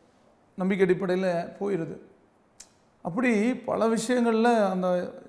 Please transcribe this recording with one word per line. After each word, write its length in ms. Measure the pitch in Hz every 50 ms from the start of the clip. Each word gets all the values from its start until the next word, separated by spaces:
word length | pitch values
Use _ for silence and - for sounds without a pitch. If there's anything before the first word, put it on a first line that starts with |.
| _ _ _ _ _ _ _ _ _ _ _
நம்பிக்கை 320 | - 185 190 208 180 190 175
அடிப்படையில 640 | 185 165 196 180 180 185 190 185 175 170 175 - - -
போயிருது. 380 | 196 208 196 165 165 160 180 - - - - _ _ _ _ _ _ _ _ - - - _ _ _ _ _ _
அப்படி 540 | - 180 165 226 240 254 233 202 208 240 254
பல 320 | - - - - 190 208 226
விஷயங்கள்ல 840 | 226 214 220 - 247 247 233 233 220 220 226 240 240 226 208 190
அந்த 440 | 185 185 180 185 180 180 175 - - - -